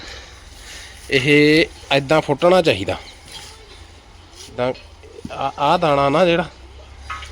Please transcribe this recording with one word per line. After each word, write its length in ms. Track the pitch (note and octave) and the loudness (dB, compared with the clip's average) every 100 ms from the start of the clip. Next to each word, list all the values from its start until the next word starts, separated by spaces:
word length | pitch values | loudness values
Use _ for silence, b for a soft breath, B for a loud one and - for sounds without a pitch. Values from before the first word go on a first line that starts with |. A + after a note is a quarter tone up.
| B B B B B B B B B B - | B B B B B B B B B B -4
ਇਹ 180 | C3 C3+ D3 D3 D#3 - - - C#3 | -2 2 4 6 4 2 -6 -2 -2
ਏਦਾਂ 240 | C3+ D#3 | 2 0
ਫੁੱਟਣਾ 420 | D3 C#3 F3 F#3 | 0 0 4 4
ਚਾਹੀਦਾ। 360 | D#3+ G2+ F#2 F2+ - - - - - - - - - - - - - - - | 2 0 -4 -8 -10 -20 -20 -20 -20 -20 -20 -20 -20 -20 -20 -20 -20 -20 -18
ਇੱਦਾਂ 240 | A2+ B2 B2+ - - - - - | -6 -6 -6 -14 -20 -20 -20 -14
ਆ, 200 | C3 C#3 - | -8 -8 -4
ਆਹ 200 | C#3+ F3 | 0 0
ਦਾਣਾ 300 | E3 C#3+ C#3 | 2 0 2
ਨਾ 160 | D3+ | 2
ਜਿਹੜਾ, 240 | F3+ E3+ F3 - - - - - - - - | 2 0 -4 -12 -20 -20 -20 -20 -16 -16 -16